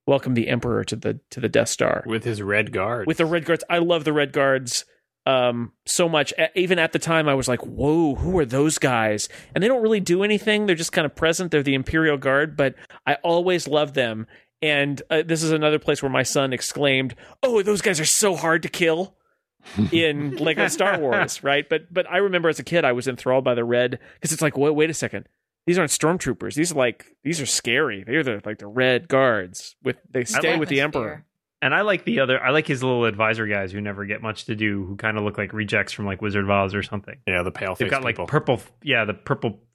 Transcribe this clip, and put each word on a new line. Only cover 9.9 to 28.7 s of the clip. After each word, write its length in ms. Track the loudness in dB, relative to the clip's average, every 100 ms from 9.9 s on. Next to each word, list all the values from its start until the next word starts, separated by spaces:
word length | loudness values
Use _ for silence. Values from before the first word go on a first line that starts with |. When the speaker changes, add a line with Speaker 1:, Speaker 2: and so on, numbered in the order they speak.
| 2
Speaker 1:
do 200 | 4 2
anything. 420 | 4 2 2 2 2
They're 100 | 0
just 160 | 0
kind 140 | -2 -2
of 100 | 0
present. 360 | 0 0 0
They're 120 | 0
the 120 | 2 0
Imperial 420 | 0 2 2 2
Guard, 400 | 2 2 0 0
but 180 | 0 -2 -12 -8 -2
I 100 | 0
always 420 | 2 2 2 0 0
loved 280 | 0 0 0
them. 320 | -2 -2 -10 -14 _ _
And, 400 | 0 2 0 -2 -2
uh, 140 | 0 0
this 160 | 0
is 80 | 2
another 280 | 2 2 2
place 220 | 2 0
where 60 | 0
my 120 | 0
son 280 | 0 0 0
exclaimed, 640 | -2 -6 -2 2 2 0 -6 -18 -4
"Oh, 200 | 0 2
those 200 | 2 0
guys 200 | 0 0
are 40 | 0
so 300 | 2 2 0
hard 280 | 2 0
to 60 | 0
kill." 460 | 0 2 2 -2 _ _ _ _ _ -10 -2
Speaker 2:
<laughs> 160 | 2
Speaker 1:
in 420 | 2 2 0 -4 -2
Lego 320 | 0 0 0
Star 320 | 2 0 2
Wars, 420 | 0 2 0 -2
right? 280 | 0 0 0
But, 140 | -4 -2
but 120 | -4 -2
I 60 | 0
remember 320 | 2 2 0
as 100 | 0
a 60 | 0
kid, 180 | 2
I 80 | 2
was 160 | 2 -2
enthralled 380 | -4 0 2 2
by 100 | 0
the 80 |
red, 340 | 2 2 2 -2 -12 -8
'cause 120 | -6
it's 80 | 0
like, 160 | 0 2
"Wait, 180 | 2 4
wait 140 | 2
a 40 |
second. 360 | 0 -6 -6 -12 _ _ _ 0
These 120 | 2
aren't 120 | 2
stormtroopers. 640 | 2 2 2 -2 -4 -4 -2
These 180 | 0
are, 20 | 2
like, 400 | 0 -2 -12 _
these 160 | -6 -4
are 60 | -2
scary. 580 | -2 0 0 0 -4
They're 200 | -4 -2
the, 180 | -2 -4 -6
like, 120 | -10
the 100 |
red 400 | -6